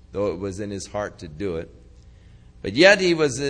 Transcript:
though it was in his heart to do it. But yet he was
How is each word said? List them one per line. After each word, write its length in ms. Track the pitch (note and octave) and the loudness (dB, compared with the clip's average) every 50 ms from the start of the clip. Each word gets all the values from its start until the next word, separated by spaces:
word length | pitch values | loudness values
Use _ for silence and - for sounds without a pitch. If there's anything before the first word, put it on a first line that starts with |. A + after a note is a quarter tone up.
| - - | -20 -12
though 160 | - F#2+ G#2 G2+ | -6 -4 -4 -2
it 120 | E2 F2 | -4 -4
was 200 | G2 G2 F#2 F#2+ | -6 -8 -8 -8
in 100 | G#2+ G2+ | -10 -8
his 180 | G2+ F#2+ F2+ - | -8 -10 -10 -8
heart 320 | - G#2 G#2 G2 - - | -8 -6 -6 -6 -8 -12
to 80 | F#2+ E2+ | -18 -16
do 300 | D2+ D2+ G2+ G2 E2+ E2 | -12 -8 -6 -4 -4 -6
it. 120 | - - - - - - - - - - - - - - - - - - - - | -8 -10 -14 -20 -20 -20 -20 -20 -20 -20 -20 -20 -20 -20 -20 -20 -20 -20 -20 -12
But 120 | - - G2+ | -10 -6 2
yet 280 | B2+ F3 F#3+ G#3 F#3+ | 6 8 8 8 6
he 120 | F#3 F3 E3+ | 4 2 2
was 280 | D#3 D3+ C#3+ A#2+ A#2+ C#3+ C#3 | 2 2 0 0 -2 -4 -6